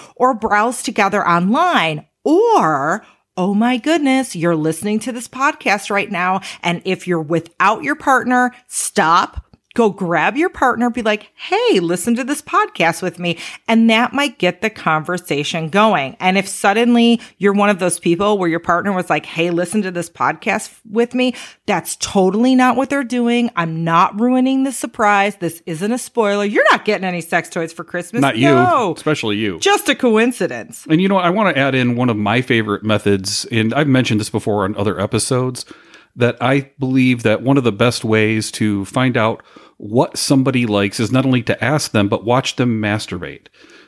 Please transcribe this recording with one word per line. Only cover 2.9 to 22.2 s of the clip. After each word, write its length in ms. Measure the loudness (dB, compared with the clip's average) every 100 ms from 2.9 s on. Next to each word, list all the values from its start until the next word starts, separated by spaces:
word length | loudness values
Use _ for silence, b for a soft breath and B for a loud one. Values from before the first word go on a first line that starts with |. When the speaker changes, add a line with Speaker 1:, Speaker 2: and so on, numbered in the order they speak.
| -4 b b _ -4
Speaker 1:
oh 160 | -2
my 240 | 0 0 0
goodness, 580 | 0 0 2 0 -2 -2
you're 200 | 0 0
listening 420 | 0 -2 -4 -4
to 120 | -4
this 160 | -10 -12
podcast 640 | -4 -2 -2 -2 -2 -2
right 180 | -4 -2
now. 300 | -2 -2 -2 -6 B
And 180 | -4 -4 -4
if 200 | -4 -2
you're 140 | -4
without 640 | -2 -4 -4 0 0 0
your 120 | -2 -4
partner, 560 | 0 0 2 0 0 B -12
stop, 720 | -8 -4 0 4 4 2 -4 -18 _ _
go 160 | 0 0
grab 480 | 0 -2 0 0 0
your 120 | -2
partner, 400 | 0 0 2 -2
be 120 | -2
like, 260 | -2 -4 -6 -18
"Hey, 460 | -4 0 2 2
listen 340 | 0 -2 -2 -2
to 80 |
this 180 | -2 -6
podcast 600 | -4 -2 -2 0 0 0
with 180 | -4 -4
me." 180 | -6 -6 B B 0
And 220 | 4 4
that 240 | 4 2
might 260 | -2 -4 -2
get 220 | -2 -2
the 80 | -6
conversation 1000 | -4 -2 -2 -2 -6 -4 -4 -4 -6 -2
going. 480 | 2 4 2 -2 -4
And 160 | 0 0
if 100 | -2
suddenly 720 | -2 0 2 4 4 4 2 B -2
you're 120 | 0
one 180 | 2 2
of 100 | 2
those 200 | -2 0
people 380 | 0 0 2 0
where 100 | 0
your 140 | -2
partner 320 | 0 -2 0
was 160 | -2 -2
like, 160 | -4 -4
"Hey, 240 | -4 -2
listen 320 | -2 -2 -2
to 100 | -2
this 180 | -4 -8
podcast 600 | -4 -2 -2 -4 -4 -6 -16 -6
with 240 | -2 -2
me," 200 | 0 -2 B B B -4
that's 320 | -4 -4 -8
totally 580 | -2 2